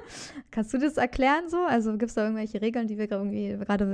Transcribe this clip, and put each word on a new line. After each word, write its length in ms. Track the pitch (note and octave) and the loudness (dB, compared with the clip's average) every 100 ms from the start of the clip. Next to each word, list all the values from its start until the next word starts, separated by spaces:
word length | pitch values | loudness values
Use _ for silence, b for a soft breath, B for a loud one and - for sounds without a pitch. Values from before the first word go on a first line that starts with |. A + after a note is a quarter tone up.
| B B B C#4+ - | B B B -14 -8
Kannst 220 | A3+ G#3+ | -4 -2
du 40 | C4 | 0
das 180 | D4 C#4+ | 2 2
erklären 540 | A#3+ C4 C4 D4+ F4 | 0 4 4 4 2
so? 80 | E4+ | 0
Also 400 | F4+ A#3+ A3 G#3+ | 2 2 2 0
gibt's 180 | A#3 A3+ | 0 0
da 80 | |
irgendwelche 380 | G#3+ A3 G#3+ G3 | 0 0 -4 -2
Regeln, 260 | A3 A#3+ A3 | -2 0 -2
die 100 | G#3+ | -2
wir 100 | G#3+ | -2
gra-, 100 | G3+ | -2
irgendwie 400 | G3+ G#3 G3+ G3+ | -2 -2 -4 -4
gerade 260 | G#3 G3+ G3 | 0 2 2